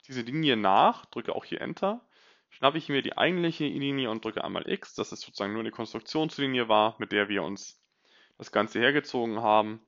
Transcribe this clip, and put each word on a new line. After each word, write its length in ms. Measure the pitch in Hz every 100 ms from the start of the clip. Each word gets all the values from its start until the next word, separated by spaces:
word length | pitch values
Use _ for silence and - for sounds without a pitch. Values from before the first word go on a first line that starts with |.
| -
diese 140 | 131
Linie 360 | 117 151 151 113
nach, 480 | 98 101 180 -
drücke 300 | - 120 -
auch 100 | -
hier 160 | - -
Enter, 440 | - - 202 233 _ _ _ _ _
schnappe 280 | - 135 156
ich 120 | 151
mir 120 | 139
die 160 | 123 -
eigentliche 480 | 139 180 170 165
Linie 440 | 147 - 139 139 123
und 160 | 113
drücke 180 | - -
einmal 260 | - 92 -
X, 240 | - -
dass 180 | - -
es 100 | -
sozusagen 320 | - - 101
nur 80 | 110
eine 100 | 113
Konstruktionslinie 960 | 110 110 117 - 156 156 - 135 127 113
war, 280 | 107 107 -
mit 140 | 107
der 180 | 104 101
wir 140 | 98
uns 380 | 80 98 - _ _ _ _ _ _ _
das 140 | -
Ganze 280 | 107 107 -
hergezogen 640 | 120 147 - 127 117 110
haben 380 | 113 107 107 110